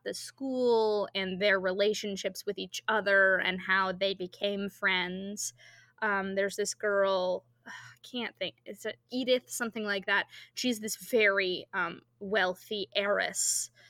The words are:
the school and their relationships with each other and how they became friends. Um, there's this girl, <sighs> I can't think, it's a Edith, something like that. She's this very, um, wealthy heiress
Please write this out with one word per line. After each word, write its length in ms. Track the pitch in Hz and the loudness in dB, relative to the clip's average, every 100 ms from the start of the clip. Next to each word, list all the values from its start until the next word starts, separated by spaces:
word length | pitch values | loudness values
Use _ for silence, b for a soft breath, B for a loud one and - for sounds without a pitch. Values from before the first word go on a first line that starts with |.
| 202 | -6
the 80 | |
school 960 | 190 - - 269 254 247 226 220 208 196 | -8 -12 -8 -4 0 4 4 4 2 -2
and 280 | 196 190 185 | -2 -4 0
their 180 | 208 190 | 2 4
relationships 880 | 185 190 208 208 214 196 196 185 - | 2 2 2 2 -4 -4 -6 -6 -8
with 120 | 196 | -6
each 240 | 185 - - | -8 -8 0
other 500 | 220 196 196 190 185 | 0 4 6 6 4
and 220 | 185 185 | 2 -2
how 300 | 185 190 190 | 0 2 2
they 220 | 185 196 | 0 -2
became 560 | 190 180 - 202 202 202 | -2 -8 -4 -4 -2 -6
friends. 840 | - 196 185 180 185 196 208 - - B B B _ | -4 0 0 -2 -6 -8 -8 -10 -10 B B B _
Um, 340 | 214 196 190 196 | -2 0 -2 0
there's 200 | 196 196 | -2 -2
this 180 | 202 | -4
girl, 720 | - 214 202 196 190 185 185 - _ | -2 0 4 4 2 0 -2 -6 _
<sighs> 100 | - | -18
I 40 | B B B | B B B
can't 320 | - 247 226 - | -12 -8 -8 -6
think, 180 | 185 - - | -10 -10 -18
it's 200 | 208 220 | -10 -10
a 80 | - _ | -10 _
Edith, 380 | 247 254 254 - | -4 0 0 0
something 340 | - 233 226 | -6 -6 -4
like 220 | 208 196 190 | -4 -2 2
that. 220 | 202 - B B | 0 0 B B
She's 260 | - 247 220 | -4 -2 -2
this 160 | 214 - | -6 -8
very, 680 | 180 233 208 196 190 180 - | 0 4 6 4 0 -2 -4
um, 280 | 196 170 170 _ _ | -4 -4 -6 _ _
wealthy 680 | 202 202 185 185 - 214 190 - | -2 2 2 0 -8 -8 -4 -2
heiress 720 | 202 190 190 - - - - b | 0 0 0 -2 -2 -2 -4 b